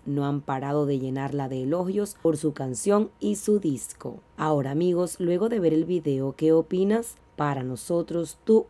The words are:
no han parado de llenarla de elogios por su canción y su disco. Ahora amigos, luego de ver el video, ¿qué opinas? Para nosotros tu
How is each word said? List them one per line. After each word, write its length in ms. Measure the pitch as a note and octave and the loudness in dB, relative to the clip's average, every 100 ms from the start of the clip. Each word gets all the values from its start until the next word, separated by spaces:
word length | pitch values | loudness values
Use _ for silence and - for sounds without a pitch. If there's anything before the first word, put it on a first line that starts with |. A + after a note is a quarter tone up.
| - | -6
no 200 | C#3+ C#3 | -2 -2
han 160 | C#3+ | -2
parado 440 | C#3+ C3+ C#3 D3 C#3+ | -4 -4 -2 0 0
de 140 | C#3 | 0
llenarla 480 | C3 C3+ C#3 C#3+ C3+ | -2 -4 -4 -4 -4
de 160 | C3 | -4
elogios 540 | C3 E3+ F3+ G3 G3+ - | -2 -2 -2 -2 -4 -2
por 140 | E3 D3+ | 0 0
su 160 | D#3 | -2
canción 600 | C#3+ C3 B2+ G3 G3+ G#3+ - | -2 -4 -2 2 2 2 -4
y 160 | G#3 G3+ | -4 -2
su 240 | - G#3 | 0 2
disco. 580 | E3 C3 - - B2+ - - - | 2 -4 -6 -12 -12 -12 -16 -6
Ahora 360 | D#3 D3+ C3+ | 0 2 2
amigos, 440 | C#3+ F3+ F3 F3 - | 0 2 2 0 -2
luego 260 | F3 F3 A3 | 0 0 0
de 140 | A#3 | 2
ver 120 | E3 | 2
el 120 | D#3 E3 | 2 2
video, 500 | F3+ D3+ C3+ C3+ C3 | 0 0 0 -2 0
¿qué 160 | D#3 | 4
opinas? 640 | D#3+ D#3+ F#3 G3 A3 A#3 - _ - | 4 4 0 2 2 -2 -10 _ -4
Para 260 | D3 C3+ | -2 -2
nosotros 760 | B2+ B2+ - E3+ E3+ E3+ D#3+ - | -4 -6 -2 -2 0 -4 -4 -6
tu 220 | - A3 - | 4 4 4